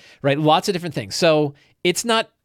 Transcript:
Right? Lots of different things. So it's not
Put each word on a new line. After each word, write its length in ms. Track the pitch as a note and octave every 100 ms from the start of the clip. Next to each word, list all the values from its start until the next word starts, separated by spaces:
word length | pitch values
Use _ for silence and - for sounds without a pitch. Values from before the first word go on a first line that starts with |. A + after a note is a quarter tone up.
| - _
Right? 160 | F#3+ C#3
Lots 300 | D3+ D#3+ F#3+
of 60 |
different 200 | F3+ E3+
things. 220 | C#3+ G2+ -
So 380 | E3+ D#3 D3 C#3+ _ _ F3
it's 180 | F3
not 260 | A#3 A3+ - _